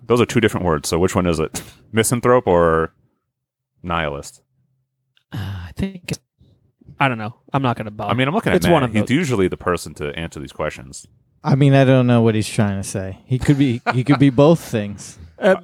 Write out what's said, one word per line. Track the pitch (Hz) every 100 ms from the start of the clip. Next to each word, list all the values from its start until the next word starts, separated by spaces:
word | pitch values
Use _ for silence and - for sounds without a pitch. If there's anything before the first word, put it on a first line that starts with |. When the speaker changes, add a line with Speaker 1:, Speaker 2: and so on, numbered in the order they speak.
Speaker 1:
Those | 113 120
are | 107
two | 123
different | 107 95 90
words. | 76 -
So | 82
which | 92
one | 101 90
is | 80
it? | 78 - - -
<laughs> | _
Misanthrope | 110 110 120 123 123 104
or | 87 85 80 82 _ _ _ _ _ _ _ _ _
nihilist? | 87 85 78 71 - - _ _ _ _ _ _ _ _ _
Speaker 2:
Uh, | 147 98 98 90
I | -
think | 196 190 -
it's, | - _ _ _ _ _ _ - -
I | 135
don't | 113
know. | 107 - _
I'm | 139
not | 131 117
gonna | 110
bother. | 104 101
Speaker 1:
I |
mean, | 117 131
I'm |
looking | 202 -
at | 185
Speaker 2:
It's | 175
Speaker 1:
Matt. |
Speaker 2:
one | 160
of | 123
Speaker 1:
He's | 107
Speaker 2:
those. | 104
Speaker 1:
usually | 135 160 110 92
the | -
person | - 85 82
to | 73 73 69
answer | 82 80
these | 67
questions. | - 78 - 64 - - _ _ _
Speaker 3:
I | 151
mean, | 135 143
I | 139
don't | 131 131 123
know | 120
what | 113
he's | 107 101
trying | - 104 98
to | 95
say. | 101 95 95
He | - 127
could | 135 139
be, | 139 120 -
he | 123
could | 127 139
be | 139
both | 120 143 170
things. | - 117 101 98 - - - -
Speaker 2:
Uh, | 202 190